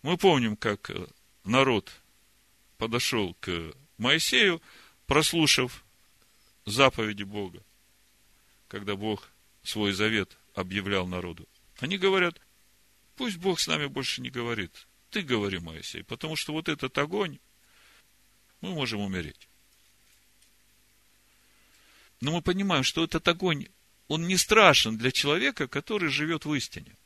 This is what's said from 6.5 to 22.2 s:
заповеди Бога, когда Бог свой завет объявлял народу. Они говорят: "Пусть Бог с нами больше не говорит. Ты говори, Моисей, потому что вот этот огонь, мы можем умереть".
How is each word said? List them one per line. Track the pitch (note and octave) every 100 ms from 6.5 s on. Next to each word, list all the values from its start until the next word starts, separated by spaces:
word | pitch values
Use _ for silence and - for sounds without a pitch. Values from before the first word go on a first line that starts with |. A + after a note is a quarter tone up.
| _
заповеди | - G#2+ C3+ - G#2+ G2+
Бога, | G2 G#2 G2 E2+ _ _ _ _ _ _ _ _ _ _ _
когда | G#2+ G2+
Бог | G2 G#2+ G#2 - _ _ _
свой | - G#3 G2+
завет | C3+ G#2+ A2 F#2+ - _
объявлял | - F#2 G2+ G2 G2 F2+
народу. | F2+ F2 E2+ - _ _ -
Они | E3+ G3
говорят: | F#3+ F#3+ F3 - _ _ _ _ _ _ _ -
"Пусть | B3 F3+
Бог | F#3 E3+
с | -
нами | D#3 C#3+
больше | C3+ B2+ -
не | B2+
говорит. | B2 A#2+ A2+ F2+ - - _ _
Ты | G#3
говори, | D#3 A#2 G2+ F#2
Моисей, | E2+ D#2+ - -
потому | - A#2 D#3+ D#3
что | -
вот | D#3 E3
этот | D3 C3 -
огонь, | D3 G3 F#3 C#3 _ _ _ _ - - _ _ _ _ _ _
мы | F#3
можем | E3+ B2+ G#2+
умереть". | G2+ F#2 D#2 - - _ _ _ _ _ _ _ _ _ _ _ _ _ _ _ _ _ _ _ _ _ _ _ _ - - _